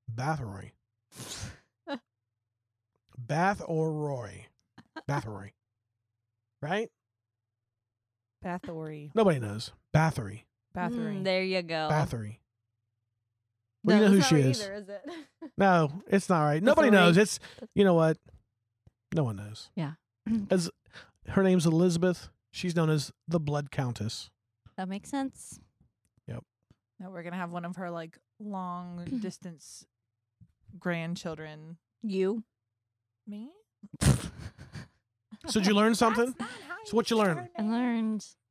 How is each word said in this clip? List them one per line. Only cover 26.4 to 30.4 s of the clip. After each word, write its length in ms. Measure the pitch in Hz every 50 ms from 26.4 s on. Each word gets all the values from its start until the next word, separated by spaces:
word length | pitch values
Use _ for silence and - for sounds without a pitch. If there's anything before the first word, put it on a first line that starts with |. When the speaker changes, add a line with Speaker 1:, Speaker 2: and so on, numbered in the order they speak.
| - _ _ _ _ _ _ _ _ _ _ -
Speaker 3:
Now 120 | 185 190
we're 120 | 190 175
gonna 140 | 165 175 175
have 160 | 185 175 170
one 120 | 175 175 170
of 120 | 175 180
her, 140 | 185 185 175
like, 280 | 170 165 165 165 _ _ _ _ _ -
long 640 | 208 208 196 185 180 180 175 175 180 180 175 175 175
Speaker 2:
<clears throat> 160 | - 269 233
Speaker 3:
distance 640 | 208 180 - - - 175 165 139 - - - - - _ _ _ _ _ _ _ _ _ _ _